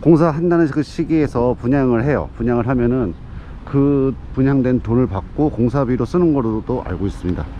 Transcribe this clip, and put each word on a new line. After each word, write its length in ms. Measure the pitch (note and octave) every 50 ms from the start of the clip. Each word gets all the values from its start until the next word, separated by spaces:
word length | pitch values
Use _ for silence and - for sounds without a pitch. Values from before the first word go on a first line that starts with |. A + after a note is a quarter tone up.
공사한다는 640 | - D3 E3+ D3 E3 E3+ C#3+ D3+ E3 F3+ E3+ E3+ E3+ D3
그 160 | C3 D3+ C#3+
시기에서 720 | - - - E3 C3 D#3+ D#3+ D3+ C3 - B2 A#2+ B2 A#2+ -
분양을 440 | - A#2+ C3+ D3 C3+ B2+ A#2+ A2+ A2+
해요. 260 | D3 C#3+ G#2 D#2 - - -
분양을 300 | A#2 A#2 C3+ B2 A#2 A#2
하면은 480 | C3+ B2 A#2+ A#2+ B2 C3 A#2+ F#2 E2 - - - - - - - - - -
그 480 | - - C#3 C#3 C#3+ C#3+ C#3 C3+ C3+ A#2+ - - - -
분양된 460 | - C3 C3+ C#3 C3+ B2+ B2+ B2+ A#2+
돈을 260 | - G#2+ A#2 B2 B2+ A#2
받고 420 | G2 F#2+ - - - - D3 D3+
공사비로 560 | - - A#2 B2 A2 C#3+ C#3 A2+ B2+ A2+ A#2+
쓰는 300 | A2+ - F3+ F3+ E3 D3+
걸로도 480 | C#3 A#2+ A2+ A2 A2 - - B2 B2+ -
알고 220 | - F#2 E2 F#2+ G2
있습니다. 360 | F#2 - - F2+ F2+ D#2+ D#2+ - -